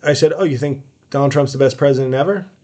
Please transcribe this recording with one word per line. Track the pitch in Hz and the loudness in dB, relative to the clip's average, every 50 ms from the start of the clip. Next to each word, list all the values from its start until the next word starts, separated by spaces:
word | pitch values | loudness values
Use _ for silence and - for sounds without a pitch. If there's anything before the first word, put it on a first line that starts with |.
I | - 147 143 | -2 0 2
said, | - 156 151 - | 2 2 0 2
"Oh, | 175 190 | 0 0
you | 165 139 | -2 -2
think | 120 147 143 135 139 - - _ _ _ _ | -2 -4 -4 -4 -6 -10 -16 _ _ _ _
Donald | - 139 143 143 143 | -2 0 0 2 2
Trump's | 147 139 127 | 0 0 0
the | - 135 | 0 2
best | 135 131 131 | 2 2 2
president | - 147 143 131 131 135 127 131 | 2 0 2 2 0 0 -2 -2
ever?" | 131 147 185 202 196 190 - - _ | 0 0 0 -2 -4 -6 -12 -18 _